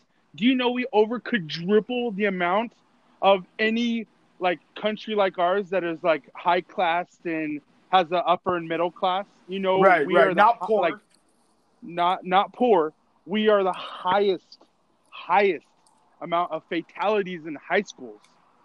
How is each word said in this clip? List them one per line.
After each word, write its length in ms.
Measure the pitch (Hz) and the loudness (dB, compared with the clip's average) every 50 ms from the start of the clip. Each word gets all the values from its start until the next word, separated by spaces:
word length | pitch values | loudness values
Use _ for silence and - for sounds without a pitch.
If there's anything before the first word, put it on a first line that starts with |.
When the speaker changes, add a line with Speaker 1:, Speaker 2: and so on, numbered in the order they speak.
| _ _ _ _ _ _ - | _ _ _ _ _ _ -8
Speaker 1:
Do 100 | 143 196 | -2 0
you 100 | 254 269 | 0 2
know 160 | 254 247 247 | 2 0 -2
we 160 | 247 254 247 - | -2 -4 -6 0
over 280 | - 214 220 214 247 226 | 2 2 2 2 -2 -6
quadruple 920 | - - 247 214 160 147 147 165 170 185 208 214 208 - 247 247 240 240 | -4 -4 -4 -4 -4 -6 -10 -8 -2 2 2 2 2 0 -4 -4 -4 -4
the 140 | 196 185 208 | -4 -2 -2
amount 460 | 202 190 180 175 175 185 208 233 233 - _ _ _ _ _ _ _ _ _ | -2 -2 -2 -2 0 0 0 -2 -4 -10 _ _ _ _ _ _ _ _ _
of 240 | - 196 196 190 180 - _ - | 2 2 2 2 0 -6 _ -4
any, 480 | 220 220 226 233 240 233 233 226 214 - _ _ _ _ _ - | -2 0 0 0 -2 -2 -2 -4 -6 -10 _ _ _ _ _ -4
like, 200 | 180 180 180 - _ _ _ | -2 -2 -2 -4 _ _ _
country 400 | - - 214 214 202 - 220 214 | -6 -6 -4 -4 -6 -8 -4 0
like 240 | 208 196 190 - 185 | 0 0 0 0 0
ours 320 | 175 175 190 202 208 160 | 0 2 2 0 -2 -2
that 140 | 190 185 170 | -4 -4 -2
is, 180 | 175 165 147 | -4 -6 -2
like, 260 | 170 175 156 147 - - - | 0 0 0 0 -4 -10 -18
high 260 | - - 175 175 185 | -4 -2 0 0 0
class 460 | - - - - 185 165 165 175 180 - _ _ - | -2 -4 -4 -2 0 0 0 -2 -4 -8 _ _ -8
and 380 | 175 160 160 156 151 151 147 - _ _ _ _ _ | -6 -6 -4 -6 -6 -8 -10 -12 _ _ _ _ _
has 200 | - 190 180 151 | 2 2 2 2
an 100 | 180 175 151 | -2 -2 0
upper 300 | 156 180 180 _ 190 180 | 0 0 0 _ -4 -4
and 120 | 175 165 165 | -4 -4 -4
middle 220 | 165 165 170 180 | -4 -2 -4 -4
class? 340 | - - 202 185 180 190 202 - _ _ _ - | -4 -4 -2 -2 -2 -4 -6 -10 _ _ _ -10
You 120 | 185 196 | -8 -4
know, 200 | 190 185 190 185 | 0 0 2 6
Speaker 2:
Right, 260 | 185 190 180 160 143 | 6 6 6 4 2
Speaker 1:
we 100 | - 175 | 4 4
Speaker 2:
right. 100 | 175 165 | 4 4
Speaker 1:
are 20 | 190 | 4
the 40 | 180 | 4
Speaker 2:
Not 240 | 190 202 226 233 - | 4 4 4 4 2
Speaker 1:
hi-, 60 | 175 | -2
Speaker 2:
poor. 140 | 190 220 202 | 0 0 0
Speaker 1:
like, 120 | 175 165 143 - _ _ _ _ _ _ _ _ _ _ _ _ _ _ _ _ | 0 0 -2 -6 _ _ _ _ _ _ _ _ _ _ _ _ _ _ _ _
not, 440 | - 156 170 170 175 175 185 - - | -18 -10 -4 -2 0 0 0 -2 -2
not 260 | 185 180 196 202 175 | 2 2 2 2 0
poor. 400 | - - 247 247 214 - 151 160 - _ _ _ _ _ _ | -2 0 2 4 4 4 2 0 -4 _ _ _ _ _ _
We 240 | 160 190 214 214 214 | -6 -4 0 2 4
are 140 | 208 202 | 4 4
the 100 | 190 185 | 2 0
highest, 840 | 175 - - - - - - 180 185 208 202 196 185 - - _ - - _ _ _ _ _ _ _ _ _ _ | -2 -4 -10 -14 -14 -6 -2 0 2 2 2 0 0 -2 -8 _ -20 -20 _ _ _ _ _ _ _ _ _ _
highest 560 | - - - - 170 202 208 202 165 127 - _ _ _ _ _ _ _ _ _ _ _ | -20 -14 -4 0 2 2 4 2 0 -4 -10 _ _ _ _ _ _ _ _ _ _ _
amount 320 | - 170 170 170 175 165 | -8 -4 -2 -2 -2 -4
of 100 | 156 160 - _ | -6 -10 -8 _
fatalities 800 | 190 165 160 - - - 180 202 214 208 196 175 185 165 151 | -8 -8 -8 -8 -8 -4 -2 0 0 0 -2 -4 -10 -12 -12
in 100 | 170 147 | -12 -14
high 260 | 135 - - 170 202 | -14 -6 -2 -2 -2
schools. 380 | 202 - - - 127 113 104 - _ _ _ _ _ _ _ _ | -2 -4 -10 -16 -18 -18 -18 -20 _ _ _ _ _ _ _ _